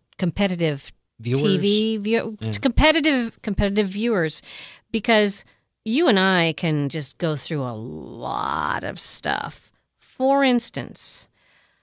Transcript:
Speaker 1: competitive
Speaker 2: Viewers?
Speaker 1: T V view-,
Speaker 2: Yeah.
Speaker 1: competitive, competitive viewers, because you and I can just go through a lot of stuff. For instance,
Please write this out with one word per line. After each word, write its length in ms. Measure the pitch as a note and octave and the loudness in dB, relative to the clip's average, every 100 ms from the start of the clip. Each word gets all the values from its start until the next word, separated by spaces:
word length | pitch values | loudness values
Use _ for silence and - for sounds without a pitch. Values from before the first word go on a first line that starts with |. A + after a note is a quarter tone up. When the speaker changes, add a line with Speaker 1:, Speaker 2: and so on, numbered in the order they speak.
| _ - | _ -4
Speaker 1:
competitive 760 | F3 - G3+ F3 D#3+ C#3+ - - _ _ | -2 0 0 2 0 -2 -10 -20 _ _
Speaker 2:
Viewers? 220 | A2+ C3+ | -2 2
Speaker 1:
T 160 | F3 F#3+ | 2 2
V 380 | G3+ G#3+ A3 A3 | 2 2 0 -2
view-, 380 | G#3 A3+ A3+ G#3+ | 0 0 -2 -6
Speaker 2:
Yeah. 120 | A3 | -6
Speaker 1:
competitive, 880 | G#3 C4 - D4+ D#4 D4+ C4 A3+ - | -2 0 4 4 4 2 2 -2 -6
competitive 460 | - G3 G3+ G3+ G3 | -4 0 0 2 0
viewers, 540 | G3 A#3 G3+ D#3+ - - - - - - | 0 0 2 0 -4 -14 -18 -18 -20 -6
because 520 | A3 A#3+ G#3+ G#3 - - _ _ _ | -4 4 4 4 -2 -12 _ _ _
you 240 | A3 B3+ E4+ | -2 2 4
and 100 | G3 | 4
I 340 | F#3+ F3+ E3 D#3 | 4 4 2 0
can 320 | E3 D3+ C#3+ | 0 0 0
just 300 | D#3+ C#3 - | -4 -8 -4
go 180 | E3 D3 | -2 -2
through 260 | - D3+ | -4 -6
a 120 | B2+ A2 | -4 -6
lot 1080 | A#2+ D#2 B1+ A#2 B2+ - - D#2 D2 - | -10 -10 -12 -10 -6 -4 -2 -2 -2 -4
of 140 | - - | -6 -8
stuff. 720 | - - - - - - _ _ _ _ | -10 -6 -4 -4 -4 -12 _ _ _ _
For 440 | _ - C4 C#4 | _ -2 2 4
instance, 840 | C4+ B3 - C#3+ - - - - - _ _ _ _ _ | 4 2 0 -8 -10 -12 -12 -12 -14 _ _ _ _ _